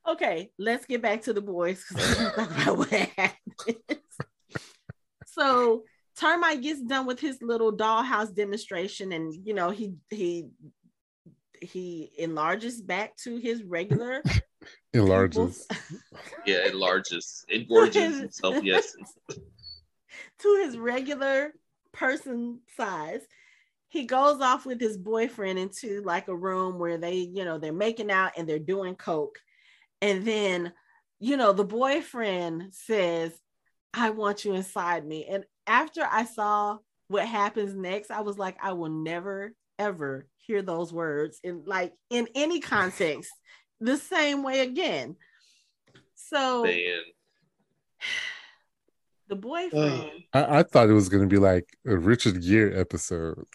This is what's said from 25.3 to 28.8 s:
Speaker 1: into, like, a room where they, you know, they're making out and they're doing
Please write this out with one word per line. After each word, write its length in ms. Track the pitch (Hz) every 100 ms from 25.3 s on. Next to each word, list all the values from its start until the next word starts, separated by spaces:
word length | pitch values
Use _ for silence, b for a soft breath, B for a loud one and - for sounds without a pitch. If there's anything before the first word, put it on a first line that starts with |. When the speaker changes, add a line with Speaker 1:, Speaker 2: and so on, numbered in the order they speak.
| 233 196 190
Speaker 1:
into, 420 | 190 - 226 202 196
like, 220 | 175 196
a 60 | 175
room 440 | 190 185 185 180
where 180 | 170 165
they, 180 | 170 185
you 280 | 175 190 180
know, 120 | 160
they're 160 | 156
making 360 | 165 214 226 208
out 200 | 190 185 -
and 100 | 165
they're 100 | 151
doing 360 | 151 196